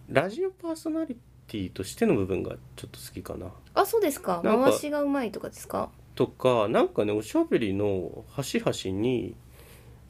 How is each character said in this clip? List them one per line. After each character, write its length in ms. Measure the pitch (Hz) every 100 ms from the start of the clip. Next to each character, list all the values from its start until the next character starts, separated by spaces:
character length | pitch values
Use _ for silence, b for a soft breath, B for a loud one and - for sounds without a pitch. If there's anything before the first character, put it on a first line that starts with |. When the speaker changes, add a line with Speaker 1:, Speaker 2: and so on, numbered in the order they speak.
| -
Speaker 1:
ラ 200 | 127 180
ジ 160 | 254 381
オ 60 |
パ 180 | 381 339
ー 60 | 320
ソ 140 | 330
ナ 160 | 311 320
リ 100 | 233 - - -
テ 100 | 104
ィ 120 | 90
と 140 | -
し 120 | 92 -
て 100 | 117
の 100 | 101
部 100 | 92
分 180 | 90
が 140 | - - - -
ち 100 | -
ょ 20 |
っ 20 |
と 100 | -
好 140 | -
き 80 | -
か 140 | - 80
な。 160 | 92 - -
Speaker 2:
あ、 120 | - 392
そ 140 | 453
う 20 |
で 100 | 349
す 100 | 277
か。 200 | - 175
Speaker 1:
な 100 | 180
ん 100 | 226
か 80 | 269
Speaker 2:
回 80 | -
し 100 | 302
が 120 | 294
う 60 | 285
ま 160 | 277
い 80 | 226
と 80 | -
か 100 | -
で 60 | -
す 120 | -
か？ 240 | 196 190 - - -
Speaker 1:
と 120 | 127
か、 400 | - 127 120 104
な 160 | 175
ん 60 | 370
か 160 | - 104
ね、 80 |
お 80 | 107
し 140 | 107 320
ゃ 80 |
べ 160 | 330 175
り 140 | 107
の 520 | 98 104 95 85 - -
端 320 | - 135 233
々 360 | 185 107 95 95
に、 360 | 120 120 98 - - B B B B B